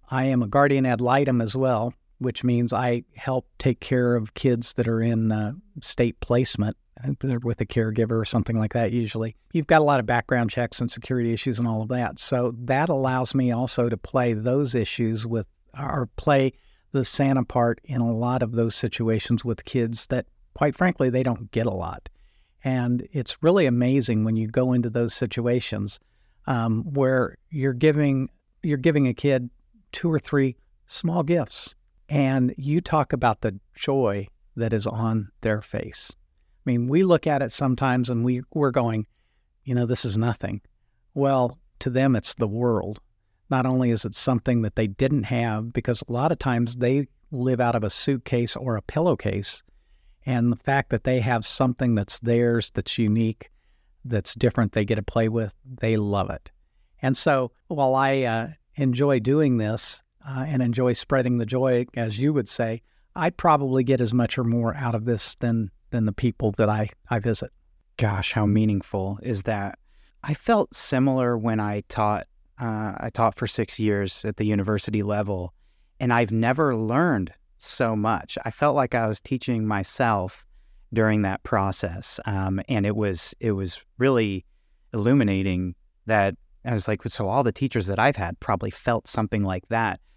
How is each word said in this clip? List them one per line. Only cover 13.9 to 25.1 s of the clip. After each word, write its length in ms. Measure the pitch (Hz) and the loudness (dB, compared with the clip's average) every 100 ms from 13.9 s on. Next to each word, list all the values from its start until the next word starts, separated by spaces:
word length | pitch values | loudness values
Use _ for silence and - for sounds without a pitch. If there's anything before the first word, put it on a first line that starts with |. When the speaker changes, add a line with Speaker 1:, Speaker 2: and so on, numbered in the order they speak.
Speaker 1:
to 60 | 110 | -2
play 360 | - 131 120 | -2 0 2
those 420 | 110 117 135 139 | 0 0 0 0
issues 520 | 120 107 - 113 113 117 | 0 -2 -2 -2 -2 -2
with, 200 | 113 - _ _ 127 | -4 -4 _ _ -10
or 300 | 143 156 120 - | -6 -4 -4 -2
play 360 | - 143 135 - _ _ _ | 2 4 4 -2 _ _ _
the 120 | 135 | -2
Santa 400 | 123 - 139 135 | -2 0 2 2
part 360 | 120 123 117 113 | 0 2 2 0
in 160 | - 127 | -4 -2
a 100 | 117 | 0
lot 320 | 113 120 127 | 0 0 0
of 100 | 117 | 0
those 220 | 117 117 | 0 0
situations 680 | - 123 - 113 110 - 117 | 0 -4 -2 0 0 0 0
with 220 | 120 113 - | 0 -6 -4
kids 400 | 131 117 113 - | -2 -2 -4 -4
that, 200 | 127 - _ _ | -6 -6 _ _
quite 220 | - 151 - | -2 -2 2
frankly, 340 | 180 - 131 | 0 2 2
they 140 | 123 | 2
don't 260 | 131 113 107 | 0 -2 -4
get 160 | - 117 | -2 0
a 80 | |
lot. 340 | 95 85 92 - - _ _ _ _ | -2 -6 -8 -14 -20 _ _ _ _
And 440 | 135 131 123 120 - | -4 -2 0 -2 -2
it's 300 | 143 117 - | -6 -6 0
really 240 | 160 196 139 | 4 6 4
amazing 580 | 120 123 135 120 110 | 4 4 2 2 0
when 120 | 110 113 | 2 0
you 100 | 110 | 0
go 260 | 120 127 | 0 2
into 160 | 127 117 | 2 0
those 240 | 117 120 | 0 -2